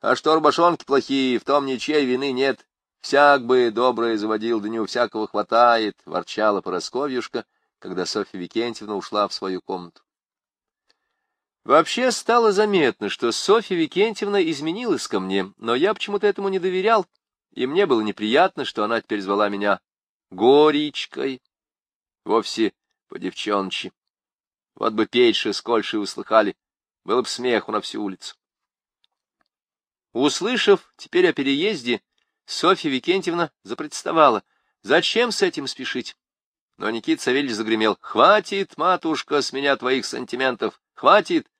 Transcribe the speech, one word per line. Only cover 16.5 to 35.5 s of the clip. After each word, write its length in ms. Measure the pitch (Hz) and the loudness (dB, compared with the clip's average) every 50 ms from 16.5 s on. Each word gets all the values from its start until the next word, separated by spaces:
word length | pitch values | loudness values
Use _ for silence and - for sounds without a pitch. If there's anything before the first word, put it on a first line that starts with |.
| 190 190 | -4 -2
доверял, 460 | 170 185 180 185 185 214 233 220 180 _ _ _ _ _ _ _ _ _ | -2 -2 -2 0 2 2 2 2 0 _ _ _ _ _ _ _ _ _
и 160 | _ - 123 127 | _ -6 -4 -2
мне 180 | 147 180 208 | 0 0 2
было 140 | 170 131 113 | 2 2 2
неприятно, 640 | 107 107 98 - 104 107 117 143 180 190 _ - 135 | 2 -2 -4 -4 -4 0 2 2 2 2 _ -6 -10
что 220 | - - - 104 | -8 -4 -4 -2
она 160 | 107 117 113 | -2 -2 -4
теперь 180 | - _ 110 104 | -4 _ -6 -6
звала 300 | 98 92 101 101 104 101 | -2 -2 0 0 0 0
меня 320 | 101 98 101 104 98 95 _ _ _ _ _ _ _ _ _ _ | 0 -2 -2 -2 -2 -2 _ _ _ _ _ _ _ _ _ _
Горичкой, 1120 | - 90 101 123 135 147 151 151 147 147 151 151 - - - - - 131 135 139 131 127 _ _ _ _ _ _ _ _ _ _ _ _ _ _ _ _ _ | -6 2 4 6 8 8 6 6 4 2 -2 -4 -6 -10 -12 -10 -8 -6 -6 -6 -6 -8 _ _ _ _ _ _ _ _ _ _ _ _ _ _ _ _ _
вовсе 480 | - 104 113 104 - - - 113 101 _ _ _ _ _ _ _ _ | 0 0 0 0 -2 -2 -2 -2 -2 _ _ _ _ _ _ _ _
по-девчончи. 840 | - - 87 92 - - - 104 104 101 98 92 - - - 190 _ _ _ _ _ _ _ _ _ _ _ _ _ _ _ _ _ | -18 -10 -10 -10 -10 -8 -6 -2 -2 -2 -2 -4 -6 -8 -10 -10 _ _ _ _ _ _ _ _ _ _ _ _ _ _ _ _ _
Вот 180 | - 110 113 110 | -6 -6 -4 -2
бы 140 | 107 110 - | -2 -2 0
Петьше 440 | - 120 123 117 107 - - 113 | 2 4 4 4 4 2 -2 -4
с 100 | 101 - | -6 -6
Кольшей 400 | - 110 120 110 101 - - 107 | -4 -2 -2 -2 -2 -2 -6 -6
услыхали, 540 | 101 92 - - - - 110 110 107 101 - _ _ _ _ _ _ _ _ _ _ | -6 -6 -8 -12 -8 2 2 4 4 2 -4 _ _ _ _ _ _ _ _ _ _
было 180 | 87 104 127 | -4 -2 -2
б 60 | 117 - | -2 -4
смеху 460 | - - 123 127 120 107 - - 107 | -6 -6 -2 0 0 0 -2 -2 -6
на 80 | 107 | -6
всю 200 | 98 - - 110 | -6 -6 -10 -8
улицу. 360 | 104 101 95 - - - - _ _ _ _ _ _ _ _ _ _ _ _ _ _ _ _ _ _ _ _ _ _ _ _ _ _ _ _ _ _ _ _ _ _ _ | -8 -8 -8 -10 -16 -20 -20 _ _ _ _ _ _ _ _ _ _ _ _ _ _ _ _ _ _ _ _ _ _ _ _ _ _ _ _ _ _ _ _ _ _ _
Услышав 800 | _ 117 135 147 - - 175 220 254 226 - - 202 175 - _ _ _ | _ 0 0 0 0 0 -2 -2 -2 0 4 4 4 4 2 _ _ _
теперь 300 | - - - 175 185 175 | -20 -4 0 2 2 2
о 60 | 151 | 2
переезде, 680 | - 139 135 139 143 170 208 220 156 120 123 120 104 _ _ _ _ _ _ _ _ _ | 0 -2 -2 0 0 0 -2 -2 -4 -4 -4 -4 -4 _ _ _ _ _ _ _ _ _
Софья 440 | - - - - 170 190 - - 160 | -12 -10 -2 2 2 2 2 0 -4
Викентьевна 640 | 135 127 - - 185 196 170 180 165 175 175 151 _ _ | -4 -4 -2 0 -2 -2 0 -2 -2 -2 -2 -4 _ _
запротестовала: 840 | _ 95 113 - 151 151 - - - 185 165 165 156 139 117 101 _ _ _ _ _ _ _ _ | _ -12 -10 -10 -10 -10 -10 -10 -8 -2 2 4 6 6 4 2 _ _ _ _ _ _ _ _
«Зачем 500 | _ 95 135 165 170 - - 220 240 240 | _ 0 2 2 2 0 0 0 0 -2
с 120 | 208 - 202 | 0 -2 -2
этим 240 | 180 | -2